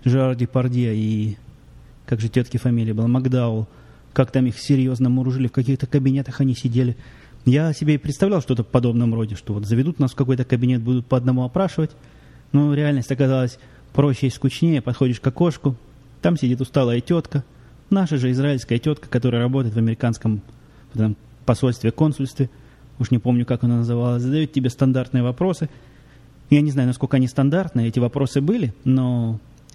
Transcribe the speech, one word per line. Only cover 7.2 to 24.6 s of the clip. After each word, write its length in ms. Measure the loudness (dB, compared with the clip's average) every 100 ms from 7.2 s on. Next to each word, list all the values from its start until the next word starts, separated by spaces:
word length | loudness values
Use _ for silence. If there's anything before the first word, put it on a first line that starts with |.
| -20 -4
Я 280 | 2 2 2
себе 220 | 0 0
и 40 | 0
представлял 420 | -2 -2 0 0
что-то 220 | 0 -2
в 60 | 0
подобном 460 | 0 2 2 0
роде, 200 | 0 -4
что 200 | -6 -6
вот 120 | -6 0
заведут 320 | 0 0 0
нас 140 | -2
в 20 |
какой-то 300 | 0 0 0
кабинет, 360 | 0 0 0 0
будут 260 | -2 -2 0
по 100 | 0
одному 260 | 0 0
опрашивать. 480 | 0 -2 -2 -2 -4 -6 -20 -20 -20 -20 -2
Но 200 | 2 2
реальность 380 | 2 0 0 -2
оказалась 480 | 0 2 2 -2 -6 -20 -20 -6
проще 360 | 2 2 2 -2
и 20 |
скучнее. 500 | 0 -2 0 0 0
Подходишь 380 | -2 0 0 0
к 80 | -2
окошку, 480 | 0 0 0 -4 -4 -10 -20 -20 -4
там 140 | -2 0
сидит 240 | 0 0
усталая 400 | 0 0 2 0
тётка, 440 | 0 -2 -2 -6 -6 -14 -20 -12 -2
наша 280 | 0 0 0
же 120 | 0
израильская 480 | 0 0 -2 -2 -2
тётка, 300 | -2 -4 -4
которая 340 | -2 0 0
работает 320 | 0 0 -2
в 40 | 0
американском, 640 | 0 0 -2 -2 -2 -4 -6 -20 -20 -20 -10
в 40 | -2
этом 200 | -2 -2 -10 -8
посольстве, 460 | -2 0 0 0 -2
консульстве, 600 | 0 0 0 -6 -4 -4 -6 -20 -20 -14 -6
уж 120 | -2
не 80 | 0
помню, 260 | 0 0
как 200 | 0 -2
оно 140 | 0 0
называлось, 440 | 0 -2 -2 -2
задаёт 300 | -2 -2 -2
тебе 180 | -2